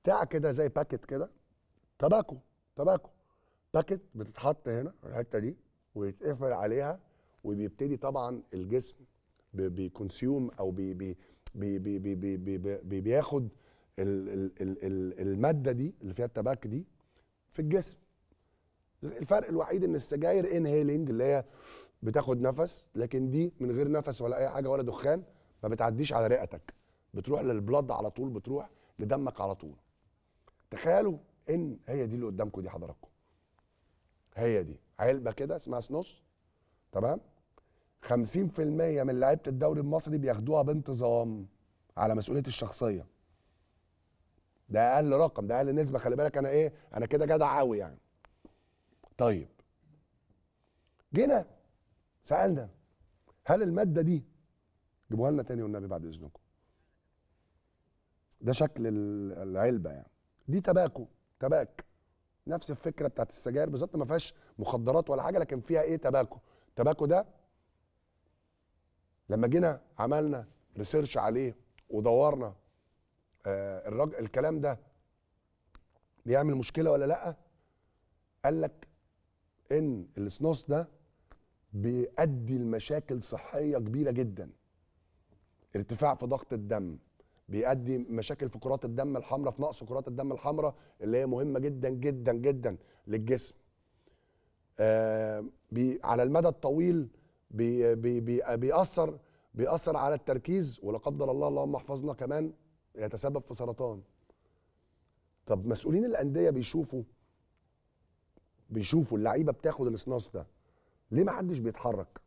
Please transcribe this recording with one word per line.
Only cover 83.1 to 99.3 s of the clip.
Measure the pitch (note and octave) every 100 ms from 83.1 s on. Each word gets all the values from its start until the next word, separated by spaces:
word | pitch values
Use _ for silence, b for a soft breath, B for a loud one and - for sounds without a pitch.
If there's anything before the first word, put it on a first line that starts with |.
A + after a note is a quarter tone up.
| B2+
صحية | - A2 - C#3+ D3+ C3+
كبيرة | G#2+ C3 C#3
جدًا. | A#2+ A#2+ F#2+ F2 - _ _ _ _ _ _ _ _ _ _ _ G2+
ارتفاع | G#2 A2+ D3 B2+
في | B2
ضغط | C3 -
الدم، | A#2 G#2 G#2+ F#2 D2+ _ _ b b -
بيؤدي | G2+ B2 C3+ A#2+ B2+
مشاكل | B2 A2+ G#2+ C#3+ C3
في | A2
كرات | C3 C3+ B2
الدم | A#2 C#3 C#3
الحمراء، | C#3 C3+ C3+
في | A#2+
نقص | D3 -
كرات | A2 C3 C3
الدم | B2 C#3
الحمراء | C3 C#3 D#3 D3+ - b b
اللي | G#2 A#2+
هي | C3
مهمة | B2 D3 C3
جدًا | C#3+ C3+ C3
جدًا | B2+ C#3+ C3 A#2+
جدًا | A#2 C3+ C3+ A#2+ F2+ b b -
للجسم. | A2 A2 B2+ - - _ _ _ _ _ _ _ _ _ _ _ -
آه، | A2 A2 A2 A2 A2 G#2+ A2 - _
بي-، | A2+ B2+ B2+
على | - A#2
المدى | B2 D#3 E3+
الطويل | - C#3 D3 F3 E3+ B2 b b b _
بي-، | G#2+ A#2 B2 A#2 A#2
بي-، | A#2+ A#2+
بي-، | A#2 A#2+ B2 A#2
بيأثر، | B2+ E3 F#3 - D#3 D3+ b